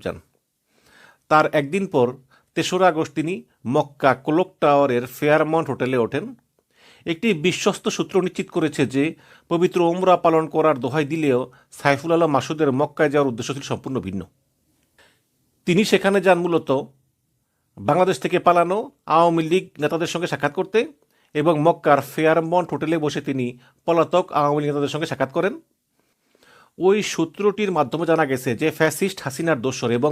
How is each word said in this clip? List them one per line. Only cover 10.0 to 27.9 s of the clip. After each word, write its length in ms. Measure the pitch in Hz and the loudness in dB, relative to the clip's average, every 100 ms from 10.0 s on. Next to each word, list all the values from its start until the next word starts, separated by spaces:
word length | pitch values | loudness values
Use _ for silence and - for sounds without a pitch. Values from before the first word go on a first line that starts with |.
| 185 170 | 4 4
পালন 280 | 170 160 156 | 4 2 0
করার 300 | 160 156 135 | 2 2 2
দোহাই 260 | 120 156 | -2 -2
দিলেও 360 | 143 165 147 123 127 _ _ | -4 -2 0 0 -2 _ _
সাইফুল 420 | - 143 135 165 | -4 -2 0 0
আলম 180 | 165 160 | 0 2
মাসুদের 400 | 131 131 156 147 | 0 -2 -2 0
মক্কায় 380 | 127 147 - 151 | 0 -2 0 0
যাওয়ার 200 | 147 139 | 2 0
উদ্দেশ্য 180 | 117 120 | -2 -8
ছিল 80 | 127 | -8
সম্পূর্ণ 340 | - 110 135 127 | -8 -8 -6 -8
ভিন্ন। 220 | 92 95 82 _ _ _ _ _ _ _ _ _ _ _ _ _ - | -8 -10 -12 _ _ _ _ _ _ _ _ _ _ _ _ _ 0
তিনি 160 | 202 | 2
সেখানে 340 | 220 202 196 196 | 4 2 2 2
যান 180 | 185 175 | 4 2
মূলত 320 | 175 160 - 135 - _ _ _ _ _ _ _ _ - | 2 -2 0 -2 -4 _ _ _ _ _ _ _ _ -8
বাংলাদেশ 400 | 101 165 185 175 | 0 2 2 0
থেকে 200 | 180 175 | -2 0
পালানো 400 | 175 175 175 202 285 _ - | 2 4 2 -2 -6 _ 0
আওয়ামী 360 | 160 175 165 | 2 4 2
লীগ 220 | 160 185 170 - | 0 -2 -2 -6
নেতাদের 340 | 147 165 165 | -4 -2 -4
সঙ্গে 180 | 165 170 | -6 -6
সাক্ষাৎ 220 | 139 143 | -4 -4
করতে 260 | 190 180 220 311 - _ _ _ | -4 -2 -2 -2 -8 _ _ _
এবং 200 | 151 156 151 | -2 0 2
মক্কার 400 | 143 127 156 139 | 2 2 4 2
ফেয়ারমাউন্ট 680 | 135 - 156 165 160 180 165 | 2 0 2 2 0 -2 -2
হোটেলে 240 | 143 156 165 | -4 -2 -2
বসে 220 | 151 151 | -2 -4
তিনি 260 | 143 131 120 120 _ _ | -6 -4 -6 -8 _ _
পলাতক 400 | - 165 160 175 175 | 0 2 2 0 0
আওয়ামী 280 | 151 147 151 | 0 0 0
লীগ 100 | 147 | -2
নেতাদের 220 | 143 139 | -2 -4
সঙ্গে 120 | 151 160 | -4 -6
সাক্ষাৎ 260 | 143 135 | -4 -4
করেন। 220 | 170 190 320 _ _ _ _ _ _ _ _ _ _ _ - | -2 -4 -4 _ _ _ _ _ _ _ _ _ _ _ -2
ওই 200 | 180 208 | 2 2
সূত্রটির 680 | - - 160 - 202 202 208 | 0 -4 -6 -2 -2 -2 -2
মাধ্যমে 320 | 156 127 | -2 -2